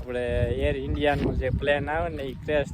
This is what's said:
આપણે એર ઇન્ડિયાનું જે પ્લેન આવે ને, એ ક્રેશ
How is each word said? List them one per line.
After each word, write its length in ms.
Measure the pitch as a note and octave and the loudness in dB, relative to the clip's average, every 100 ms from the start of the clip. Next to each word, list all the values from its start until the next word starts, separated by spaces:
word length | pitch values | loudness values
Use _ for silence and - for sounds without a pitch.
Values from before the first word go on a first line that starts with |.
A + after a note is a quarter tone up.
આપણે 180 | B2 B2 A#2+ A#2+ A#2+ B2+ C#3+ | -6 -2 0 2 2 2 0
એર 100 | C#3 | 0
ઇન્ડિયાનું 600 | C#3 D3 D3 C#3+ - - | -2 2 2 2 2 0
જે 120 | - | 0
પ્લેન 400 | - C#3 C#3+ C#3+ | 0 2 2 0
આવે 200 | D#3 E3+ | -2 -2
ને, 140 | D3+ | -4
એ 100 | C3+ | -8
ક્રેશ 340 | - - D3+ C#3 | -8 0 0 0